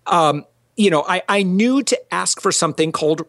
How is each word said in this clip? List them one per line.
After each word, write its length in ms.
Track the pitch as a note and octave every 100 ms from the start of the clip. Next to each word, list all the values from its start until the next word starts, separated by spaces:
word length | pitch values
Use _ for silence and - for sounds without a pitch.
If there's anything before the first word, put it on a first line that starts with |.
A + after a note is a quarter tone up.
| -
um, 380 | F3 D3+ C#3+ - _ _ -
you 120 | G3+
know, 140 | D3+ D#3+
I, 140 | F#3 -
I 160 | G3+
knew 400 | F#3 F#3+ A#3 C4+
to 300 | - - -
ask 280 | F3 F#3 -
for 100 | G3
something 400 | - E3 D3 D#3+
called 360 | - D#3 D3+